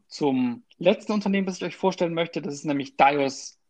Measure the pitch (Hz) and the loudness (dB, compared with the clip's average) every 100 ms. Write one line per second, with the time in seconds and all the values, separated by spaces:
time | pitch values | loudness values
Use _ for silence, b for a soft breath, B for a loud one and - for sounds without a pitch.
0 | _ - 151 131 123 117 - - 175 214 | _ -2 0 2 0 -2 -10 -2 2 2
1 | - 214 202 196 190 180 180 - 190 180 | 0 -2 0 0 -2 -4 -6 -2 -2 0
2 | 175 165 165 165 151 143 160 139 135 - | 0 0 -2 -4 -8 -6 -4 -4 -2 4
3 | 139 147 135 131 - - | 4 4 0 -2 -12 -20